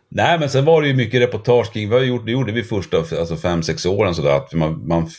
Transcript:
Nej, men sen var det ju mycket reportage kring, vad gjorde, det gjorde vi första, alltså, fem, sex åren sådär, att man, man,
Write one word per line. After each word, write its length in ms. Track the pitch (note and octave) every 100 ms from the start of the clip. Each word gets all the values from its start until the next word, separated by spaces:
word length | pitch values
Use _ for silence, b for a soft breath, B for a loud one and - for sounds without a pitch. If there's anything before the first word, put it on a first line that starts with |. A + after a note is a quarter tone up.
| _
Nej, 300 | G2+ A#2+ E3+
men 100 | C#3+
sen 160 | C3 C#3+
var 160 | E3
det 60 | D3
ju 60 |
mycket 280 | C3 A2+ B2
reportage 520 | A#2+ G2+ B2 A#2+ G#2+
kring, 160 | G#2+ G#2
vad 160 | A#2+ C3
gjorde, 200 | B2 A2
det 60 |
gjorde 200 | B2+ A2
vi 120 | A#2
första, 340 | G#2 G#2 E2+ E2
alltså, 380 | D#2+ D2+ E2 D#2+
fem, 280 | F2+ F2
sex 220 | E2 D#2+ F2
åren 300 | G2+ G2+ E2
sådär, 200 | C#2+ C#2
att 180 | C2+
man, 340 | E2 D#2 D#2+ B1+
man, 220 | E2 E2